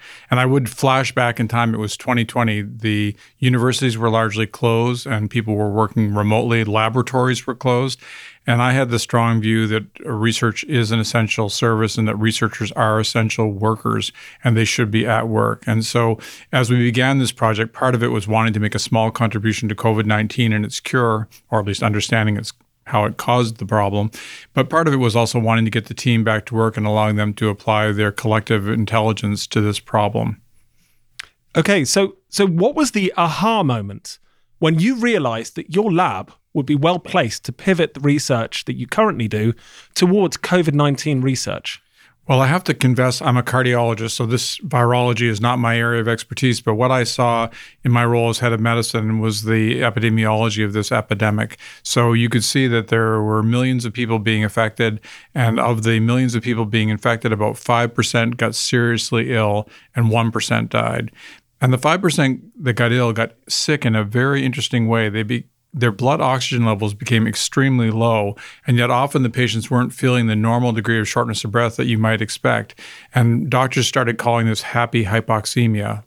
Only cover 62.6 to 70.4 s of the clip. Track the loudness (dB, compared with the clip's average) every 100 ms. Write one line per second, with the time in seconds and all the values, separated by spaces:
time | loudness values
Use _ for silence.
62.6 | -4 0 2 2 0 0 -4 -6 -8 -6
63.6 | -2 0 0 0 0 0 0 0 -2 -4
64.6 | -2 0 2 2 0 -2 -4 -4 -6 _
65.6 | _ -2 0 2 0 2 0 0 -2 0
66.6 | 0 0 -2 -4 0 2 2 -2 -2 0
67.6 | 2 2 2 2 2 2 0 -4 -14 -12
68.6 | 0 2 2 0 0 0 0 0 -2 -2
69.6 | -2 0 0 -2 0 2 2 2